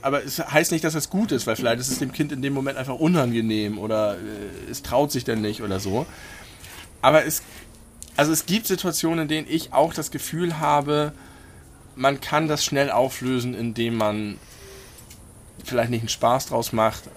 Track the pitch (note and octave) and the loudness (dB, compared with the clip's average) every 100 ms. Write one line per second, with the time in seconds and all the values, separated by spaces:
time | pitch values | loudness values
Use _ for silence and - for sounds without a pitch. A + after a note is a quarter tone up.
0 | C3+ C#3 C3 D3 C#3+ D3+ E3+ E3 E3 D#3 | 0 0 -2 -6 2 2 4 2 0 -2
1 | - F#3 A3 C3 - A2 B2 A#2 B2+ B2+ | -2 0 0 0 0 0 2 0 -2 -2
2 | C3 - D3 C#3 C#3 C#3 C#3 C3 C3 B2+ | -2 -2 -2 -2 -2 0 -2 -4 -4 2
3 | D#3+ F3 B2 A#2 A2 G#2+ G#2 G#2 G#2+ G#2+ | 4 6 4 2 2 2 0 -2 0 2
4 | G#2 G2+ G#2+ G#2 G2+ F2+ - A#2+ - B2 | 2 0 -6 -10 -10 -12 -10 -10 0 2
5 | D3 C3+ B2 A2+ G#2+ G#2 G#2+ F#2+ G2 G#2+ | 2 0 -2 0 -2 -2 -4 -2 0 -2
6 | E3 - - - - - - - - - | -4 -10 -18 -18 -20 -18 -18 -18 -20 2
7 | C3 D3+ D3 - - - - - - - | 6 6 4 -2 -8 -18 -20 -20 -20 -20
8 | - - D3+ D#3+ - G#3 A3 F#3 F3+ E3 | -4 2 2 2 2 0 0 -2 0 0
9 | E3 E3+ D3+ D#3 C#3 D#3+ - C3 D#3+ - | 0 0 0 -2 0 -2 2 2 2 0
10 | - - - D#3+ F3 D#3 D3 D3 C#3+ D3 | -6 -6 -6 -2 -2 0 2 2 2 2
11 | D3+ D3 - - - - - - - - | 0 -4 -18 -20 -20 -20 -20 -20 -18 0
12 | C3+ C3+ - D3+ D#3 D3 - C#3 C#3 A2 | 0 0 0 0 2 0 0 0 2 2
13 | B2+ - B2+ B2+ B2 B2 A#2 A2 A2+ A#2 | 0 -2 -2 0 -2 -4 -4 -2 0 2
14 | G#2+ G#2+ G#2 - - - - - - - | 0 0 -4 -8 -16 -20 -20 -20 -20 -20
15 | - - - - - - - B2 A#2 A#2 | -20 -20 -20 -20 -20 -16 -4 0 0 -2
16 | A2+ - A#2+ C3 - A#2 A2+ A2+ A2 - | -4 0 2 0 0 -4 -2 2 2 0
17 | - | -10